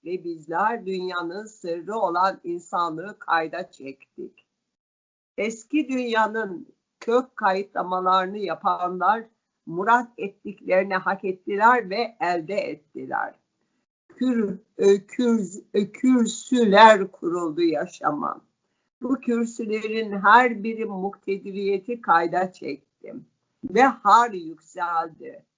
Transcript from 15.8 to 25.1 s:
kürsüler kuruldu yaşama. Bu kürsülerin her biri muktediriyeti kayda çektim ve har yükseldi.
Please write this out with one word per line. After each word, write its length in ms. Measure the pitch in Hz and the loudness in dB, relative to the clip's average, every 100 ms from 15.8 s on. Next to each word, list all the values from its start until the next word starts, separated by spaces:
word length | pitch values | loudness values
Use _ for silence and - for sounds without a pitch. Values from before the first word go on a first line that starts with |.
| 202 | -4
kürsüler 1200 | - 254 254 226 - - 254 226 196 220 208 190 | -2 2 2 2 -2 -2 2 4 10 10 8 2
kuruldu 500 | - 170 175 170 151 | -6 -4 -4 -4 0
yaşama. 800 | 170 151 165 - 151 151 73 - _ _ _ _ _ _ | 0 0 -6 -6 -4 -4 -6 -8 _ _ _ _ _ _
Bu 180 | 240 262 | 0 0
kürsülerin 920 | - 233 233 - 220 214 214 220 220 | 0 -2 -2 -4 -4 -4 -4 -4 -4
her 520 | 202 196 226 247 214 | 0 6 8 6 0
biri 200 | 214 226 | -6 -6
muktediriyeti 1160 | 220 196 190 196 - 196 196 196 196 196 190 240 | -6 -6 -6 -8 -8 -6 -6 -6 -2 -2 -4 -8
kayda 520 | 220 170 175 175 185 | 2 2 2 -2 -4
çektim 760 | - - 143 _ _ - - - _ _ _ | -6 -12 -12 _ _ -18 -18 -18 _ _ _
ve 180 | - 208 | -4 2
har 480 | 269 233 208 220 240 | 2 2 4 6 4
yükseldi. 1120 | 190 160 160 _ 180 175 165 165 | -2 -12 -16 _ -8 -4 -4 -6